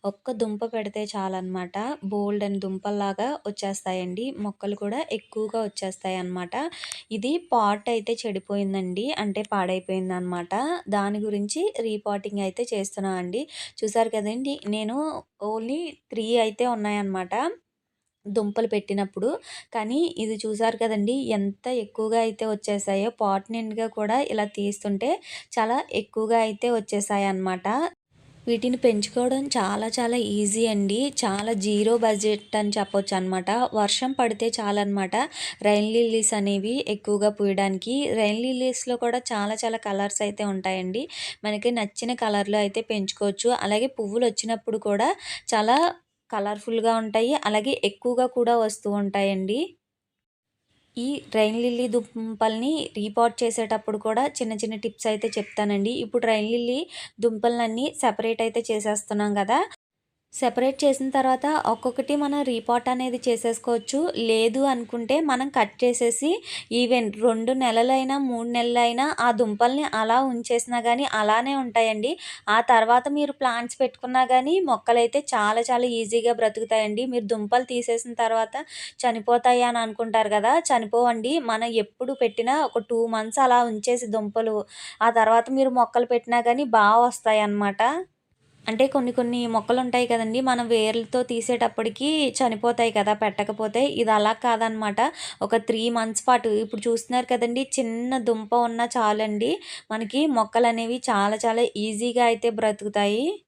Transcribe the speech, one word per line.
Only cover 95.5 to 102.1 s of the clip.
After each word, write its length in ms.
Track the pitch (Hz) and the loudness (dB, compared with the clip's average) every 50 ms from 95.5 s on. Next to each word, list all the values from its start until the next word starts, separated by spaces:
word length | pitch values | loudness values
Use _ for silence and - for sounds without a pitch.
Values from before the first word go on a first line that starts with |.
| 226 226 | 2 0
త్రీ 200 | 220 - 226 220 220 240 | 2 0 -2 0 0 0
మంత్స్ 340 | 233 233 226 220 214 - - | 0 0 -2 -2 -4 -2 2
పాటు, 240 | - 247 240 247 226 208 | 4 4 4 4 2 0
ఇప్పుడు 260 | 214 220 208 - 214 - | 0 0 -2 -6 -4 0
చూస్తున్నారు 420 | 240 226 226 - - 247 247 254 | 0 0 0 -2 -2 -2 -2 0
కదండి, 360 | - 254 233 240 233 240 262 269 262 | 0 0 0 0 0 0 -2 -4 -2
చిన్న 480 | - 269 247 226 226 233 240 247 262 262 | -2 -2 -2 -2 -2 -4 -2 -2 -2 0
దుంప 340 | 220 240 233 220 214 208 240 240 240 | 0 0 0 -2 -2 0 2 2 2
ఉన్నా 220 | 233 226 226 240 233 | 2 0 -2 -2 -2
చాలండి, 640 | - 254 220 208 214 214 220 214 208 208 226 262 - - - - - - - _ | 0 2 2 2 2 2 0 -2 0 0 0 0 -2 -4 -6 -14 -16 -16 -10 _
మనకి 300 | 214 220 226 208 - 269 302 311 | -6 -6 -6 -2 0 0 2 2
మొక్కలు 380 | 269 226 214 208 - 233 247 233 | 2 2 0 2 2 4 4 4
అనేవి 280 | 226 226 226 226 247 247 - | 2 0 -2 -4 -4 -4 0
చాలా 320 | - 220 202 196 202 214 208 | 0 2 2 4 2 0 0
చాలా 260 | - 226 220 233 240 - - | 0 0 2 2 2 0 0
ఈజీగా 480 | 208 208 220 214 208 233 240 | -4 -4 -2 -2 -2 -2 0